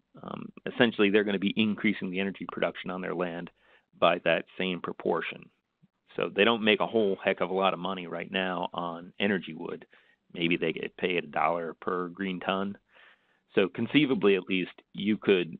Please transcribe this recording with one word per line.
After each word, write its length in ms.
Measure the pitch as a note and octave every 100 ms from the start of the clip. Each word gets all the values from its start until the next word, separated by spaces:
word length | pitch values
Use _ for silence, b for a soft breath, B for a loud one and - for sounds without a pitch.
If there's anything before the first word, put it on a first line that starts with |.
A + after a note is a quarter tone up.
| _ -
um, 280 | - - - - -
essentially, 460 | - A#2+ G#2+ G2+
they're 120 | G#2
gonna 140 | G#2 G2
be 160 | G2 G2
increasing 540 | G#2+ G2+ G#2+ G2 G2
the 100 | F2+
energy 280 | G2 F#2 F2
production 380 | - F2 - -
on 120 | F#2
their 120 | F2+
land 380 | F2 F2 E2+ F2 b b b b _
by 200 | F2 F2 E2+
that 200 | E2 - -
same 240 | F#2 F2
proportion. 680 | - - G2 F2+ - - - _ _ _ _ _ _ -
So 160 | F2 F#2
they 80 |
don't 200 | G#2 A#2
make 160 | G#2+ G#2
a 80 | G2
whole 300 | A2+ G#2 F#2+
heck 180 | G2 F#2+
of 100 | F2+
a 20 |
lot 200 | F#2 F#2+
of 60 | F2+
money 280 | F2+ F#2 F2
right 240 | E2+ F2+
now 380 | F#2+ F#2 F2+ F2+
on 400 | - F2 E2+ F2 _
energy 340 | G2+ G2 E2
wood. 320 | D#2+ E2+ E2+ - b b b _
Maybe 240 | - E2+ E2+
they 140 | E2+
get 260 | D#2 - -
paid 260 | F2+ F2
a 40 | D2+
dollar 480 | D2 D#2 E2+ E2 -
per 280 | - F2+ F2+
green 320 | F2 G2 F2+
ton. 360 | - F#2+ G2 G2+ _ b b b b b b
So 160 | - F#2+
conceivably, 680 | - A2+ D3 C#3+ G2 G2+ F#2+
at 140 | F2
least, 220 | F#2 E2+ - _
you 240 | - G2+ G#2+
could 420 | - F#2+ E2 -